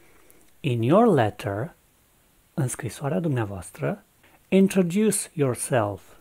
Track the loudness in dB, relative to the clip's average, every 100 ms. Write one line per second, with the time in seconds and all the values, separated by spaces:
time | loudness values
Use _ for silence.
0 | _ _ _ -20 _ _ -4 0 4 4
1 | 6 4 2 -2 -6 -6 -8 -12 _ _
2 | _ _ _ _ _ -4 -4 -4 -10 -8
3 | -4 -2 -2 -2 -4 -8 -12 -8 -6 -8
4 | _ _ _ _ 0 4 4 2 0 2
5 | 0 0 -4 -2 -2 -2 -2 0 0 -4
6 | -14 -20